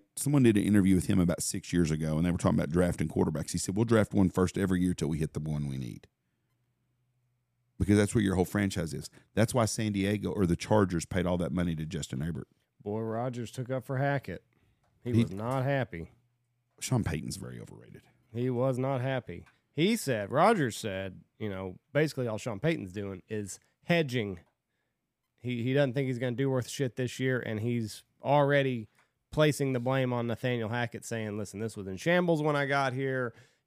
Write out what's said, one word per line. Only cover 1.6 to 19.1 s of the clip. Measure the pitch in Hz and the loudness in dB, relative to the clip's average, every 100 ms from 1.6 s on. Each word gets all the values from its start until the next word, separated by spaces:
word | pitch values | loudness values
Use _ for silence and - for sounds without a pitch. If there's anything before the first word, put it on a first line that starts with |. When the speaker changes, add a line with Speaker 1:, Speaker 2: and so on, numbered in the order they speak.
| - | -2
Speaker 1:
years | 87 80 | 2 2
ago, | 78 78 78 | 0 0 0
and | 87 | 0
they | |
were | 87 | 2
talking | 95 90 | 2 2
about | 78 | 2
drafting | 85 90 - 78 | 2 2 0 -2
quarterbacks. | 98 90 76 82 | 0 0 -2 -4
He | 87 | -6
said, | - 95 | -4 -2
"We'll | 117 | 4
draft | 113 101 | 4 4
one | 104 92 | 4 4
first | 92 92 92 | 4 2 2
every | 95 92 | 0 2
year | 90 | 2
till | 87 76 | 0 -2
we | 80 | -2
hit | 78 | -4
the | - | -4
one | 76 73 71 | -6 -4 -4
we | 67 | -6
need." | 60 50 - _ _ _ _ _ _ _ _ _ _ _ _ _ _ _ _ - | -8 -12 -18 _ _ _ _ _ _ _ _ _ _ _ _ _ _ _ _ -2
Because | 92 101 | 4 6
that's | 104 | 6
where | 120 | 2
your | 101 92 | 2 2
whole | 87 | 2
franchise | 104 98 92 82 | 2 0 0 -4
is. | 71 - - _ | -6 -12 -18 _
That's | 95 113 | 0 2
why | 127 107 | 2 0
San | - 107 | 0 -2
Diego | 101 98 104 95 | 0 0 0 -2
or | - 90 | 0 2
the | 87 | 2
Chargers | - 107 95 87 - | 4 4 4 0 -2
paid | 92 87 | -2 0
all | 90 | 0
that | 85 | -2
money | 90 87 80 | -2 -2 -4
to | 80 | -6
Justin | 82 71 64 | -8 -6 -6
Herbert. | 80 76 - _ _ _ | -6 -6 -10 _ _ _
Speaker 2:
Boy, | 104 107 | -8 -6
Rodgers | 113 113 127 120 113 | -4 -4 -4 -6 -10
took | - 120 | -10 -6
up | 131 123 | -6 -4
for | 131 | -2
Hackett. | 139 139 - 85 _ _ _ _ _ _ | 0 0 -4 -12 _ _ _ _ _ _
He | 120 | 0
Speaker 1:
He | 113 | 2
Speaker 2:
was | 117 | 0
not | 95 113 135 | -2 -4 -2
happy. | 131 139 117 85 82 _ _ _ _ _ _ _ | 0 0 -2 -8 -12 _ _ _ _ _ _ _
Speaker 1:
Sean | - 117 | -2 0
Payton's | 98 78 60 - | 0 -4 -6 -10
very | 60 60 | -12 -14
overrated. | - - 58 - - _ _ | -16 -18 -20 -20 -20 _ _
Speaker 2:
He | 113 127 | -6 -2
was | 120 131 127 | 0 0 0
not | 131 135 | -2 -2
happy. | 131 | -2